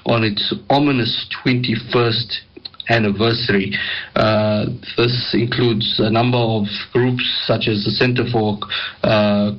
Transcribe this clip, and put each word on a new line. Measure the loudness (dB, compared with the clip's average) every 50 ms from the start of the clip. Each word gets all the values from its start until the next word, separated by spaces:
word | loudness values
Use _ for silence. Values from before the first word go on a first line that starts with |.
| -2
on | 0 0 2 2
its | 0 0 -2 -4 -4 -4 -6 -2 0
ominous | 2 2 4 2 2 2 0 -2 -2 -6 -6 -8 -8 -4 0
twenty-first | 0 0 0 0 0 -2 -4 -4 0 0 2 2 2 0 -2 -4 -6 -8 -12 -12 _ -20 -20 -20 -18 _ -10 -2 0
anniversary. | 2 2 2 2 0 2 2 0 0 0 -2 0 0 0 0 0 -4 -4 -4 -6 -6 -8 -8 -6 -2
Uh, | 0 2 2 2 2 2 2 0 0 -2 -2 -6 -8 -10 -8 -2
this | 0 0 2 0 -2 -4 -2 0
includes | 0 0 0 0 2 2 2 2 2 0 -2 0 0
a | 0 2
number | 2 2 2 2 2 2
of | 2 2 0 0 -2 -2 -4 -8 -8 -2
groups | 0 2 2 2 2 0 -2 -2 -4 -4 -2
such | 0 0 0 0
as | 0 0 0 -2
the | -2
Center | 0 2 2 2 2 0 -2 0
for, | 0 0 0 0 -2 -4 -6 -6 -6 -6 -6 -8 -8 -4 0
uh, | 2 4 4 4 4 4 2 2 0 -2